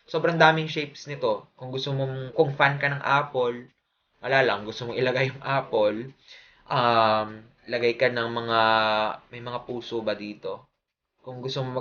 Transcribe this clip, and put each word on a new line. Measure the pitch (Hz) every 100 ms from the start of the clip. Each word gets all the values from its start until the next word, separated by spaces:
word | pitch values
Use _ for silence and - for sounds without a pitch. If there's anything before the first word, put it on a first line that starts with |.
| -
Sobrang | 165 170 165
daming | 160 160 156
shapes | 160 143 - -
nito. | 143 120 104 -
Kung | - 127
gusto | 131 143
mong, | 135 135 131 131
kung | - 147 139
fan | 139 143
ka | 143
ng | 139 -
Apple, | 143 147 127 123 120 127 _ _ _ _ _ 113
wala | 135
lang, | 123 101 107
gusto | - 120
mong | 113
ilagay | 127 127 131
yung | - 131
Apple, | 135 - 110 107 107 135 - - - - _ -
um, | 135 120 117 110 107 107 110 113 _ -
lagay | 120 120
ka | 117 127
ng | 120 117
mga, | 117 117 113 110 110 110 107 107 - -
may | 120
mga | 120 120 -
puso | 120 117 117
ba | 107 101
dito? | 104 104 95 101 _ _ _ _ _ _
Kung | 127 127
gusto | 131 139
mo | 127 127